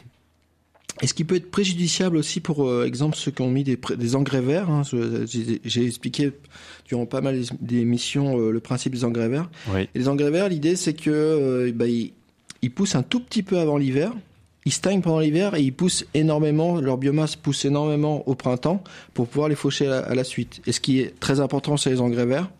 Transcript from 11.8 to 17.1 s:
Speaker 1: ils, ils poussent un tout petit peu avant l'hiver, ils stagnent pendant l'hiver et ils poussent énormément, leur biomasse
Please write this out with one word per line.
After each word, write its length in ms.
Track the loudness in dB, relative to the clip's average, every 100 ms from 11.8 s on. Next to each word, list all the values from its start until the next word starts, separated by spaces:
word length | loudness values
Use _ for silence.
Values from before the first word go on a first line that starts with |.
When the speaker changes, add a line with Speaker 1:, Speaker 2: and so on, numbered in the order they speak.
| 0
Speaker 1:
ils, 280 | 0 -2 -10 _ _ -20 -6
ils 100 | -4
poussent 240 | 0 0 0
un 80 |
tout 160 | 0 -2
petit 240 | -2 -4
peu 140 | 0 2
avant 180 | 2 2
l'hiver, 360 | 2 2 0 -4 -12 _ _ _
ils 80 | -4
stagnent 300 | -2 0 2
pendant 180 | 2 2
l'hiver 340 | 2 2 2
et 80 | 2
ils 100 | 0
poussent 320 | 2 0 0 -2
énormément, 640 | 2 2 4 2 2 2 0
leur 180 | 0 0
biomasse 380 | 2